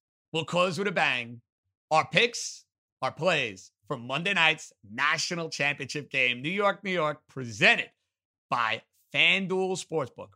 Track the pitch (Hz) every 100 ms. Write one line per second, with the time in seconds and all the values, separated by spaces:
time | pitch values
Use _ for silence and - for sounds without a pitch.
0 | _ _ _ 160 160 170 185 165 202 180
1 | 151 127 117 120 _ _ _ _ - 156
2 | - 175 233 - - - - _ _ _
3 | 131 - 175 156 120 95 - _ - 135
4 | 120 139 180 185 160 156 - _ 101 113
5 | 147 160 - 170 160 - 143 143 139 147
6 | 143 135 123 123 147 196 202 190 202 180
7 | 151 143 _ - 120 107 190 214 - _
8 | _ _ _ _ - 123 113 113 - _
9 | _ 139 165 185 190 185 185 185 - 160
10 | 123 - 95